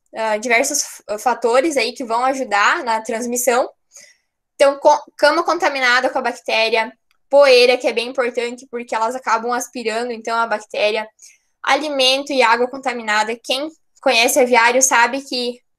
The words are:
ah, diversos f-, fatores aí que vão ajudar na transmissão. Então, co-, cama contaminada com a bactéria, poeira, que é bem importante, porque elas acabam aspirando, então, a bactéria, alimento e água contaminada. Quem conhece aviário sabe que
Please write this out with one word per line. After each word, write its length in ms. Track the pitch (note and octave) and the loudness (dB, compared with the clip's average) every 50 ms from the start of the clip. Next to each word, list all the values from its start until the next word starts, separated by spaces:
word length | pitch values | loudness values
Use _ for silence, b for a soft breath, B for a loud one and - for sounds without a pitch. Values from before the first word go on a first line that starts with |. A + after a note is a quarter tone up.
| _ _ - | _ _ -10
ah, 220 | A3 A3 A3 G#3+ | -6 -4 -2 -2
diversos 460 | G#3+ A3+ B3+ A#3 A#3 C#4 C#4+ D4 - - | -2 -2 0 0 0 0 0 -2 -6 -6
f-, 360 | - - - _ - G#3 G#3+ | -8 -12 -16 _ -10 -8 -4
fatores 580 | - B3+ - - - A#3 A#3 C4 C#4 E4 C#4+ | -2 -2 -2 0 0 0 2 2 2 2 0
aí 160 | C4 A3 A#3+ A#3+ | -2 -2 -2 -4
que 120 | - C4+ | -6 -6
vão 200 | G#3+ A3+ A#3+ B3 | -4 -2 -2 0
ajudar 580 | C4+ C#4 C4 C4 G#3+ G#3 G3+ G#3 A#3+ D4 F4 C#4+ | 0 -2 -2 -4 -2 0 2 2 2 2 0 -2
na 160 | A#3 A3+ A3 | -4 -4 -4
transmissão. 680 | A3+ - A3+ A3 B3 A#3+ A#3+ B3 - B3+ A#3 B3 D#4 - - _ _ b b b b b b b b _ _ _ _ _ _ | -4 -6 -6 -6 -6 -6 -6 -2 0 0 0 0 0 -2 -6 _ _ b b b b b b b b _ _ _ _ _ _
Então, 240 | - C#4+ C#4 C#4+ C#4 | 2 2 2 2 4
co-, 240 | - D#4 D4 - - - _ | 4 4 4 2 0 -8 _
cama 260 | - D4+ C#4+ D#4 E4 E4+ | 0 2 2 2 2 0
contaminada 680 | - - F4 F#4+ D4+ C#4 C4+ C4 B3 A#3+ B3+ B3+ - | -2 -2 -2 -2 -2 -2 0 0 2 2 2 0 0
com 80 | C4 C#4 | -2 -4
a 40 | A#3+ | -4
bactéria, 680 | A#3+ B3 - - - A3 A3 A3 A3+ A3+ A3 A3 B3 - _ _ _ _ _ _ _ | -6 -6 -8 -6 -4 -2 0 0 0 0 -2 -2 -4 -8 _ _ _ _ _ _ _
poeira, 480 | C4+ C#4+ C#4+ C#4 B3+ B3 B3 B3 B3 B3+ | 4 6 6 8 8 8 6 6 4 2
que 80 | - | 0
é 60 | C#4 A3+ | -2 -2
bem 160 | A3+ A#3 B3 | -4 -6 -6
importante, 580 | C4 C#4 A#3+ A#3+ B3 B3 A#3 A#3+ B3 A#3+ C4+ - | -4 -4 -4 -4 -4 -6 -6 -6 -8 -12 -14 -14
porque 240 | - A#3+ A#3+ - B3 | -12 -12 -10 -8 -6
elas 200 | A3 A3+ A3+ B3+ | -4 -4 -4 -4
acabam 380 | B3+ B3+ A#3+ A3 A3+ A3 A#3+ A#3+ | -6 -4 -2 -2 -2 -2 -2 -4
aspirando, 600 | A#3+ B3+ - - B3+ A#3 G#3+ G#3+ A3+ A#3+ B3 A#3 | -4 -6 -8 -10 -8 -6 -6 -4 -4 -6 -6 -8
então, 240 | A3 A3+ A#3+ A3+ | -10 -8 -4 -2
a 100 | A#3 A#3 | -2 -2
bactéria, 640 | A3+ G#3+ G#3+ - - - - G3+ G#3+ A3 G#3+ G#3+ G#3+ b b b b b b _ _ _ _ - | -2 -4 -6 -8 -8 -4 -2 -2 0 0 -2 -6 -10 b b b b b b _ _ _ _ 0
alimento 720 | - C4+ C#4 D4 D4+ C#4+ C4+ C4 B3+ C4 C4+ C#4 C#4+ C#4+ | 0 0 0 0 -2 -2 0 2 2 2 0 -2 -2 0
e 100 | C4 A#3 | 2 2
água 260 | A3 A#3 A#3+ B3 B3 | 2 2 2 0 -2
contaminada. 720 | C#4 C4+ B3+ C4 A#3+ A#3+ A3+ G#3+ G#3 G#3+ G#3+ G#3+ A#3 A#3+ - | -6 -6 -6 -6 -6 -6 -4 -2 -2 -2 -2 -2 -6 -8 -6
Quem 280 | - C4 C4 D4 D#4+ - _ _ _ _ _ - | -6 -6 -4 -6 -8 -12 _ _ _ _ _ 0
conhece 360 | C4+ B3 A3+ A#3 B3 C4+ D4 | 2 2 4 2 2 2 2
aviário 440 | B3 A#3+ B3 A3+ A3+ A#3+ B3 C4 C4 | 2 4 4 4 4 4 4 2 2
sabe 400 | - C4+ A#3 A#3+ A#3+ A#3+ C#4 C#4 | 2 2 2 2 2 0 -4 -8
que 380 | - C4+ B3 B3 A#3+ A#3+ - _ _ _ | -8 -8 -6 -6 -6 -8 -10 _ _ _